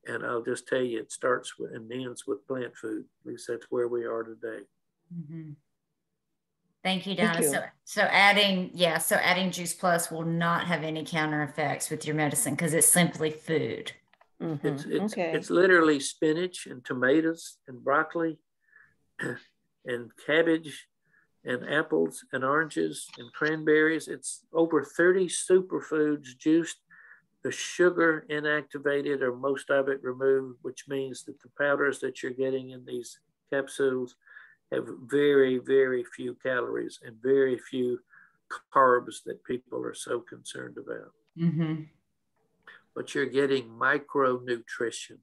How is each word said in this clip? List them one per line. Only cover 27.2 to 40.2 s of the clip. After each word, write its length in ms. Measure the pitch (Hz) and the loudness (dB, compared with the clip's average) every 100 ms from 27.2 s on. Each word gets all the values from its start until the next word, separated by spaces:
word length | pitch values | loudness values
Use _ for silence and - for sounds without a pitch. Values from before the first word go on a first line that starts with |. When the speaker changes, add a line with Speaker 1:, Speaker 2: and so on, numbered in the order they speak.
| _ _ | _ _
Speaker 1:
the 100 | - | -8
sugar 720 | - - - 180 170 165 156 - | -6 -8 4 4 6 2 2 -2
inactivated 920 | 151 151 151 139 147 143 143 147 135 | -4 0 0 -2 -4 0 0 0 0
or 160 | 131 123 | 0 -2
most 320 | 131 135 - | -2 -2 0
of 200 | 139 135 | 0 2
it 120 | 135 | -2
removed, 580 | 127 127 135 135 131 123 | -4 0 2 2 0 -10
which 220 | 131 131 - | -12 -12 -8
means 360 | 139 135 123 | -6 -6 -10
that 140 | - 139 | -14 -18
the 80 | 120 - | -20 -2
powders 400 | 143 143 143 139 | 2 4 2 0
that 220 | 135 - | -6 -6
you're 100 | 131 | -8
getting 380 | 127 131 131 127 | -2 -2 -2 -6
in 160 | 131 127 | -16 -8
these 320 | 123 117 - _ _ _ | -8 -8 -18 _ _ _
capsules 600 | 139 135 - 135 127 123 _ _ - - _ _ | -4 -4 0 0 2 -4 _ _ -20 -20 _ _
have 140 | 135 117 - 127 | -6 -4 -12 -2
very, 520 | 143 143 139 131 127 | 4 6 6 6 2
very 460 | 127 135 135 127 120 | 4 4 4 0 -4
few 180 | - 127 123 | -10 -10 -6
calories 560 | 131 127 117 117 113 - | -4 -2 -2 -4 -6 -10
and 140 | 131 110 | -18 -6
very 380 | 123 139 131 123 | 2 4 4 0
few 400 | - 131 123 120 _ - _ _ _ - _ | -4 -2 -2 -2 _ -20 _ _ _ -16 _
carbs 520 | 143 131 123 120 - - | 4 6 6 2 -14 -12
that 160 | - | -12
people 380 | - 123 _ 123 | -6 -8 _ -8
are 100 | 123 | -8
so 260 | - - 120 | -10 -6 -6